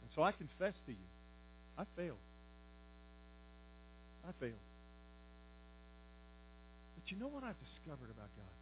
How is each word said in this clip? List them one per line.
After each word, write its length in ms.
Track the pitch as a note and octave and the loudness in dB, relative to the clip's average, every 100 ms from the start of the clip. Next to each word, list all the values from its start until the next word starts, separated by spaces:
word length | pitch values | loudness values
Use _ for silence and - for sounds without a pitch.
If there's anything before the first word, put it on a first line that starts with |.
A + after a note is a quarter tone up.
And 80 | - - | 2 12
so 80 | |
I 80 | E3+ | 12
confess 420 | G#3 D#3 - F#3+ F#3+ - | 12 -2 6 4 4 -2
to 60 | |
you, 160 | G#2 F2+ - - - - - - - | -2 -4 -10 -10 -10 -12 -12 -8 -2
I 60 | G3+ - | -2 2
failed. 200 | F3 A2 - - - - - - - - - - - - - - - - - - - - E3+ | 2 2 -6 -12 -12 -12 -12 -12 -10 -10 -10 -10 -10 -10 -10 -10 -10 -10 -10 -10 -10 -4 -2
I 40 | F3+ | 4
failed. 140 | B2+ G#2+ - - - - - - - - - - - - - - - - - - - - - - - - | 4 4 -6 -10 -12 -12 -12 -12 -12 -12 -12 -12 -12 -12 -12 -12 -12 -12 -12 -10 -10 -10 -10 -12 -10 -6
But 160 | - | 0
you 60 | F#3+ | 2
know 80 | B3+ | 4
what 160 | C#4+ | 4
I've 160 | B3+ D3+ C3 - | 2 0 -2 -6
discovered 340 | E3 C#3 A#2+ | -4 -2 -2
about 200 | A2+ G#2 G2+ | -4 -4 -4
God? 220 | G2 F2+ | -6 -8